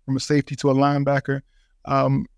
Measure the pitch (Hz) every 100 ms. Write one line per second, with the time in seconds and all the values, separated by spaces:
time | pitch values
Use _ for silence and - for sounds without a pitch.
0 | - 135 - 147 - 139 143 135 143 143
1 | 143 139 - 139 - _ _ _ - 139
2 | 135 139 -